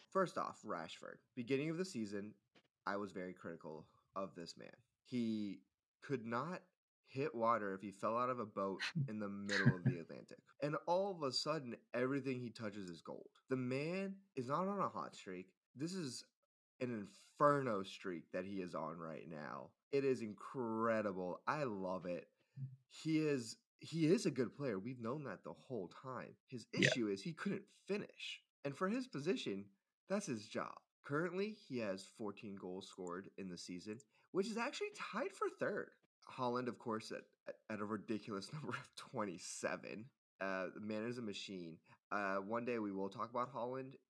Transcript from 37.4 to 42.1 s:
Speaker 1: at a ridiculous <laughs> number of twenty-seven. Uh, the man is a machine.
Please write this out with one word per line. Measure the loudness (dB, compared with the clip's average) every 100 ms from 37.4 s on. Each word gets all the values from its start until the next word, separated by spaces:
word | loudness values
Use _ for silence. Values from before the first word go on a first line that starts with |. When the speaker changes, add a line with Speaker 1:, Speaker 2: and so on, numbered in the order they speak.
| -10 -10 -6
Speaker 1:
at | -4
a |
ridiculous | -2 -2 0 -2 0 -4 -4
<laughs> |
number | -6 -4
of | -4 -6 -14
twenty-seven. | -6 -2 -2 -2 -8 -2 0 0 -4 -8 -10 -16 _ _
Uh, | 0 0 -2
the | -4
man | -2 -2
is | -2 -2
a |
machine. | -4 -4 -6 -6 -6 -10 -16 -20 _